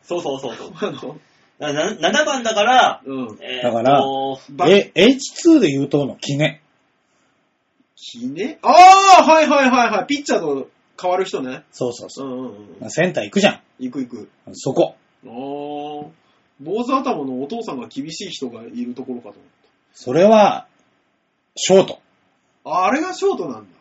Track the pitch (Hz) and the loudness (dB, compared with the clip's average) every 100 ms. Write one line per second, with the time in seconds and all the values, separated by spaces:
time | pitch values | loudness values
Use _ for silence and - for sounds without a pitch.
0 | _ 170 156 135 127 110 - - 196 135 | _ -8 -6 -8 -10 -12 -16 -10 -10 -8
1 | - - _ _ _ _ 147 143 180 220 | -14 -16 _ _ _ _ -6 -4 -4 -2
2 | 175 277 302 262 226 208 214 254 202 - | -2 0 0 -2 -2 0 2 4 2 -2
3 | 127 135 117 107 - 127 123 113 123 143 | -12 -10 -10 -14 -14 -6 -4 0 2 2
4 | 135 135 135 135 - 143 147 202 - 156 | 2 -4 -8 -10 -14 -2 2 2 2 2
5 | 220 269 - - 339 320 175 139 143 147 | 4 2 -6 0 4 4 4 0 -2 -2
6 | 131 - - 143 151 - _ _ _ _ | -2 -8 -8 -2 -2 -4 _ _ _ _
7 | _ _ _ _ _ _ _ _ _ _ | _ _ _ _ _ _ _ _ _ _
8 | - 120 120 170 262 302 220 311 370 381 | -20 -12 -10 -8 -8 -2 4 10 10 10
9 | 392 349 294 320 302 285 262 254 233 214 | 8 6 8 4 4 2 2 2 0 -2
10 | - 285 - 220 165 135 - _ _ - | -4 -6 -2 -4 -2 -6 -8 _ _ -8
11 | 180 180 185 156 127 131 _ - 123 120 | -4 -2 -4 -6 -10 -12 _ -8 -6 -6
12 | 92 - 135 127 127 104 101 85 113 - | -16 -14 -12 -12 -14 -16 -20 -18 -8 -2
13 | 180 147 104 202 190 - _ _ 127 139 | -2 -2 -4 2 0 0 _ _ -10 -10
14 | 123 113 101 _ - - 143 160 - _ | -10 -12 -20 _ -20 -10 -4 0 -2 _
15 | _ _ - 117 139 143 147 147 147 147 | _ _ -18 -14 -12 -12 -12 -12 -12 -14
16 | 151 _ _ _ _ _ 143 208 240 262 | -16 _ _ _ _ _ -8 -6 -4 -4
17 | 262 165 135 127 143 233 220 139 110 135 | -4 -6 -6 -8 -8 -10 -10 -12 -12 -12
18 | 156 165 190 - 123 113 117 113 120 127 | -12 -12 -14 -12 -12 -14 -14 -10 -10 -10
19 | 131 120 104 - _ _ _ _ _ _ | -12 -14 -14 -20 _ _ _ _ _ _
20 | 123 143 202 220 196 - - _ _ _ | -4 4 6 6 4 0 -12 _ _ _
21 | _ _ _ _ _ - - 190 - - | _ _ _ _ _ -10 2 4 2 -8
22 | _ _ _ _ _ _ 135 170 185 285 | _ _ _ _ _ _ -6 -2 0 -2
23 | 359 - 392 285 160 104 107 _ | -4 -2 -2 -2 -8 -12 -18 _